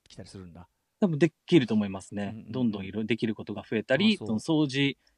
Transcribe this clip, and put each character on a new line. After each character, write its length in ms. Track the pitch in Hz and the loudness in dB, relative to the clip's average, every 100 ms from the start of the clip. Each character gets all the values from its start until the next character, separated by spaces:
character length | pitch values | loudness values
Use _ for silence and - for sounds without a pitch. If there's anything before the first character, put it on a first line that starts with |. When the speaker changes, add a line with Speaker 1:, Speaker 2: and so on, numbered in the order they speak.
Speaker 1:
き 100 | _ | _
た 80 | - | -20
り 60 | 90 | -16
す 100 | 98 | -16
る 80 | 90 | -16
ん 60 | |
だ。 160 | 80 85 _ _ _ | -18 -20 _ _ _
Speaker 2:
多 80 | 196 | -2
分 100 | 147 | 2
で 140 | 160 - - | 2 0 4
き 120 | 165 | 4
る 80 | 117 | 6
と 80 | |
思 100 | 107 | 2
い 40 | 101 | 0
ま 120 | 98 | -6
す 140 | - | -8
ね。 80 | 104 | -6
Speaker 1:
う 40 | 101 | -6
ん 40 | |
う 20 | 110 | -8
ん 40 | 92 | -8
う 20 | |
ん。 40 | |
Speaker 2:
ど 120 | 127 | -2
ん 60 | 120 | -2
ど 100 | 101 | -2
ん 60 | 95 | -6
い 60 | |
ろ-、 120 | 104 | -6
で 120 | 107 113 | -2 -2
き 100 | 113 | -2
る 80 | |
こ 100 | 107 | -4
と 100 | 104 | -8
が 100 | 101 - | -12 -4
増 100 | 113 | -4
え 40 | |
た 140 | - 135 | 0 4
り、 180 | 214 | 4
Speaker 1:
あ、 40 | 208 | 2
そ 60 | |
う。 160 | 107 107 | -2 -2
Speaker 2:
そ 140 | - | 0
の 100 | 156 | 2
掃 40 | 143 | 2
除 280 | 139 139 - _ | 2 0 -2 _